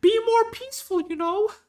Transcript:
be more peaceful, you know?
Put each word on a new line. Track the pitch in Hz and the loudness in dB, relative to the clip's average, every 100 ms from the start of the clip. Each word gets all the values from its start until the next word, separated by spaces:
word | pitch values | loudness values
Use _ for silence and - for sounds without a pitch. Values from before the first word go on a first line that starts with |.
be | 349 453 | 6 4
more | 453 453 453 | 2 2 2
peaceful, | 480 523 - - 370 | -2 -12 -14 -6 -4
you | 320 | -4
know? | 320 339 370 427 - | -6 -4 0 -2 -4